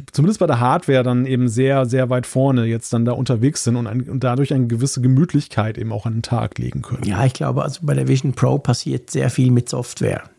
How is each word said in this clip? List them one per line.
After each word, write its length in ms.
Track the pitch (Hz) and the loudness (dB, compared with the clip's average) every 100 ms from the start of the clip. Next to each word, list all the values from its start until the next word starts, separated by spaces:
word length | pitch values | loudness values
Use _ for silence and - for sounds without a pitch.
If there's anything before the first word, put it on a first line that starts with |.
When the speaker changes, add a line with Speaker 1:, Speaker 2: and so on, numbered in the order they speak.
| - | -6
Speaker 1:
zumindest 300 | - 165 214 | 0 2 2
bei 80 | 165 | 2
der 100 | 120 | 2
Hardware 460 | 123 135 - 131 | 2 2 2 2
dann 220 | 123 123 131 | 4 0 0
eben 220 | 127 123 | 0 0
sehr, 380 | 110 131 135 127 | 2 2 2 2
sehr 240 | 131 123 | 0 0
weit 160 | 127 - | 0 -2
vorne 380 | 131 135 127 | 0 2 2
jetzt 280 | 113 117 - | 2 -2 -2
dann 120 | 117 | 0
da 80 | 117 | 0
unterwegs 500 | 123 127 117 131 - | 0 0 2 0 0
sind 140 | 120 120 | -2 -2
und 100 | 110 | -2
ein, 240 | 120 - | -4 -4
und 140 | 127 | -2
dadurch 280 | 127 127 139 | -2 0 0
eine 140 | 135 117 | 2 0
gewisse 340 | 117 135 - | 0 -2 0
Gemütlichkeit 760 | 127 131 175 143 - - 107 107 | 4 4 4 0 -2 -4 -4 -4
eben 140 | 110 | -6
auch 140 | 110 113 | -4 -4
an 80 | |
den 80 | 113 | -4
Tag 360 | - 117 110 - | -2 -2 -2 -4
legen 240 | 120 139 | -6 -6
können. 220 | - - | -8 -6
Speaker 2:
Ja, 200 | 101 95 | -4 0
ich 100 | 131 | 0
glaube, 280 | - 143 131 | 0 -2 -2
also 180 | - 131 | -4 -4
bei 120 | 151 | -2
der 140 | 135 131 | 0 2
Vision 240 | 135 139 | 0 0
Pro 260 | - 131 135 | 0 0 0
passiert 520 | - 120 - 131 - | 0 -2 -2 -6 -4
sehr 200 | 131 135 | -2 -2
viel 220 | - 127 | 2 4
mit 160 | 120 120 | 4 0
Software 560 | 131 120 - - - - | -6 -8 -4 -4 -4 -8